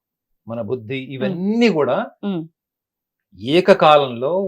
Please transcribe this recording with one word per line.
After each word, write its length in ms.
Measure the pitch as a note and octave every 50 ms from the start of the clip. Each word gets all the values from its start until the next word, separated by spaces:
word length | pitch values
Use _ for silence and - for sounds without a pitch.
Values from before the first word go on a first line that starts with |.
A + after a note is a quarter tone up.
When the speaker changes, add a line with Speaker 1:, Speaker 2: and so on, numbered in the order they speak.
| _ _ _ _ _ _ _ _ _ A2
Speaker 1:
మన 140 | A#2 A#2+
బుద్ధి, 380 | A2+ G#2 B2+ C3 A2 G#2+ C3+ C3 C3
Speaker 2:
మ్మ్. 100 | C3 C#3
Speaker 1:
ఇవన్నీ 560 | C3 - G3+ F#3 E3+ F3+ G3+ A3 A#3 A#3+ A3+
కూడా 420 | F3+ D#3 - A3 C3 F3+ A#3 C4 - _ -
Speaker 2:
మ్మ్. 200 | G3+ G3 E3+ D#3+ D#3+ _ _ _ _ _ _ _ _ _ _ _ _ _ _ _ _ _ F2+
Speaker 1:
ఏకకాలంలో 920 | G2 A#2+ D3 F3 F3+ - F#3+ - F3 D#3 D3+ D3 C#3+ C3 A#2+ A#2 B2+ C#3 E3+ F#3+ G3+